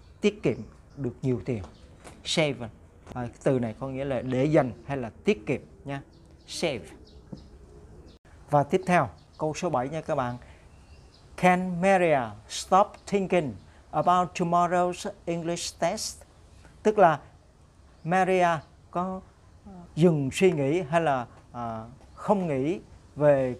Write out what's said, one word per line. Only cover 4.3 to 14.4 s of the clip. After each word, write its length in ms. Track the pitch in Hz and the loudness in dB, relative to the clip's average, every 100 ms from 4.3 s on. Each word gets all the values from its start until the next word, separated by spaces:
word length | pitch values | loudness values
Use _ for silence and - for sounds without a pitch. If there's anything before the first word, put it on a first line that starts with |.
| 127 | 0
dành 280 | 143 156 131 107 - | 2 2 2 -4 -10
hay 100 | 139 | -8
là 140 | 117 - | -8 -4
tiết 220 | - 208 - | -2 -2 -4
kiệm 140 | 127 - - | -6 -8 -18
nha. 180 | 139 139 - - - - - | -12 -12 -12 -20 -20 -20 -16
Save. 400 | - 170 123 85 - - - - - - - - - - - - - - - - | -6 -4 -4 -10 -18 -20 -20 -20 -20 -20 -20 -20 -20 -20 -20 -20 -20 -20 -20 0
Và 120 | 143 | 2
tiếp 180 | 143 185 185 | 2 0 2
theo, 240 | 175 113 - - - | 2 2 -6 -20 -6
câu 160 | 156 | -6
số 160 | 147 170 | -4 -2
bảy 180 | 139 135 | -2 -4
nha 120 | 160 | -6
các 140 | 151 | -4
bạn. 220 | 147 123 123 - - - - - - - - - - | -2 -2 -6 -14 -20 -20 -20 -20 -20 -20 -20 -20 0
Can 440 | 180 180 185 175 | 4 4 0 0
Maria 400 | 190 190 175 143 113 104 - | 2 4 4 2 0 -8 -14
stop 380 | - - 185 208 - - | -12 2 4 4 -2 -4
thinking 460 | 202 185 180 147 101 - - - | -4 0 0 0 -6 -16 -20 -6
about 380 | 156 151 180 180 | -2 2 2 2
tomorrow's 760 | - | -2